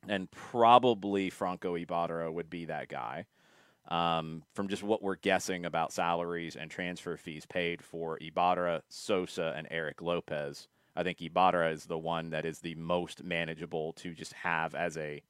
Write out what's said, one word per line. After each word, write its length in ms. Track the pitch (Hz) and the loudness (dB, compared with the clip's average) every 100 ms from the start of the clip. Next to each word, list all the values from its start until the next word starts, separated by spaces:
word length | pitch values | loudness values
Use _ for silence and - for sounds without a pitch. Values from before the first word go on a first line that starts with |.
| - | 0
and 220 | 101 92 | -2 -2
probably 1000 | - - 123 117 123 123 110 98 98 95 | -12 -6 6 12 12 10 4 2 2 0
Franco 440 | - 95 90 92 87 | 0 -2 -2 -2 -4
Ibarra 560 | 85 85 85 82 82 | -2 -2 0 -2 -2
would 180 | 82 82 | -4 -6
be 140 | 85 | -8
that 240 | 82 76 62 | -6 -6 -6
guy. 380 | 71 58 69 101 _ _ - - _ - | -8 -6 -8 -10 _ _ -20 -20 _ -4
Um, 560 | 85 85 82 80 80 - | 0 2 2 -2 -8 -12
from 140 | - 98 | -8 -6
just 140 | 98 | -4
what 200 | 101 107 | 0 0
we're 140 | 98 95 | 0 -2
guessing 480 | 98 95 - 92 87 | 2 2 2 -4 -2
about 260 | 80 82 | -2 -2
salaries 640 | - 85 85 87 85 82 - | 0 0 0 0 -4 -6 -10
and 140 | - | -12
transfer 460 | - 90 87 - 80 | -6 -6 -6 -8 -8
fees 280 | - 78 - | -8 -12 -6
paid 360 | 92 85 85 | -2 -2 -2
for 340 | - 85 82 80 | -8 -8 -6 -6
Ibarra, 600 | 80 80 90 90 87 82 - | -6 2 4 4 2 0 -4
Sosa, 640 | - - 98 90 - 82 73 | -14 0 0 0 -2 -2 -2
and 100 | 80 | -6
Eric 300 | 82 78 71 | -4 -4 -4
Lopez, 680 | 82 87 - 76 73 71 - _ _ - | -2 -2 -2 -6 -6 -8 -16 _ _ -4
I 60 | |
think 180 | 90 87 | -2 -2
Ibarra 500 | 82 87 92 87 82 | -2 4 6 6 2
is 140 | 80 80 | 0 -4
the 120 | 82 | -6
one 320 | 80 82 82 | -2 -4 -2
that 160 | 78 80 | -4 -4
is 140 | 78 | -6
the 160 | 85 80 | -8 -8
most 480 | 82 87 85 - | 0 0 0 -8
manageable 680 | 87 87 82 80 82 82 78 | -4 -2 -2 -4 -6 -4 -4
to 200 | 82 90 | -6 -12
just 180 | 80 80 | -10 -12
have 400 | - 90 82 80 | -6 -2 0 0
as 220 | 71 87 80 | -2 -4 -4
a 260 | 76 73 _ | -8 -8 _